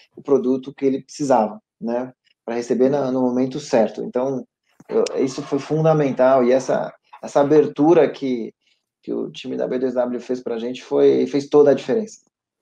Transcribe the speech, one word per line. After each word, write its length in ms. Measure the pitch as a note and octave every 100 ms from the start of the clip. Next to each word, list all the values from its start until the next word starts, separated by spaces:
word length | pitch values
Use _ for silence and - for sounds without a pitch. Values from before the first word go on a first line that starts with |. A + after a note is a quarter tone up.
| _ -
o 60 |
produto 520 | - C3+ B2 C3 C3+
que 120 | - C#3
ele 160 | C3+
precisava, 580 | - - C#3 B2 G#2+ - _ -
né? 320 | A2+ A#2+ B2+ - _ _ -
Pra 100 | A#2
receber 340 | A#2+ A#2+ C3
na, 220 | C#3+ C3
no 100 | C3
momento 380 | B2+ B2+ C3 D3
certo. 440 | - B2 G#2+ -
Então, 420 | A#2 B2 C3+ C3 - _ _ _ -
eu, 160 | A2+ F#2+ -
isso 260 | C3 D3
foi 160 | C#3+ C#3
fundamental, 840 | - D#3 D#3+ D#3 C#3 B2 C3 C3+
e 80 | A#2+
essa, 420 | C3 C3 C#3+ - - _ -
essa 180 | A2+ D3
abertura 680 | C#3+ D3+ C#3+ - D3+ E3+ C3+
que, 460 | - C3+ B2 A2 - _ _ _ _
que 100 | A#2
o 200 | A#2 A2+
time 260 | - C3 B2+
da 100 | A#2+
B 120 | B2+
dois 160 | C3 B2
W 240 | B2 A#2+
fez 240 | - B2+
pra 160 | B2 A#2
gente 240 | A#2 B2+
foi, 420 | - C#3+ C#3+ C3 B2+
fez 240 | C#3+ C#3+
toda 220 | D3 C#3+
a 20 |
diferença. 460 | C3+ - A2+ G#2 - _ _ _ _